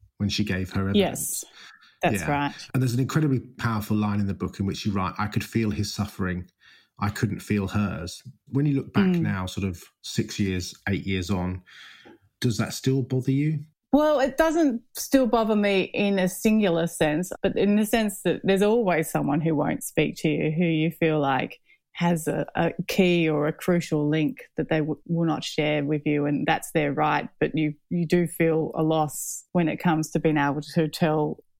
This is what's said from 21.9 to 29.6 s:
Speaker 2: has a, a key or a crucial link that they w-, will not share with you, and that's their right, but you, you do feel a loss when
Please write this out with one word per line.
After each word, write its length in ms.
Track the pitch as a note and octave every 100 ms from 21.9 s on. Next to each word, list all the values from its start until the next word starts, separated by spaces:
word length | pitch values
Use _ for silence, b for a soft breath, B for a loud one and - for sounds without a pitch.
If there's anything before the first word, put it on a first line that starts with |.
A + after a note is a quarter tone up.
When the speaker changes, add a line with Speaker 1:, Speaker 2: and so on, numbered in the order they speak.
Speaker 2:
has 340 | - F3 E3+ D#3
a, 180 | D#3 - -
a 160 | E3+ - F3+
key 420 | - F#3 F3 D#3+
or 160 | D3+ D3
a 60 |
crucial 560 | D#3 - F3 - D#3 D3
link 400 | D#3 D3+ - - -
that 100 | D3+
they 120 | D#3+
w-, 200 | D3+ D#3 -
will 200 | E3+ E3
not 160 | D3
share 400 | - - D3+ D3+ C#3+
with 160 | D3+ D3+
you, 180 | D3 D3
and 200 | D3 -
that's 240 | D#3+ -
their 200 | E3 C#3+
right, 380 | C#3+ D3+ D3 - -
but 160 | B2+ D3
you, 200 | D3+ D3 -
you 140 | F3 D#3+
do 200 | F3 E3+
feel 460 | - E3 D#3+ D#3
a 80 | -
loss 640 | D#3+ D#3+ D3+ - - - -
when 180 | F3+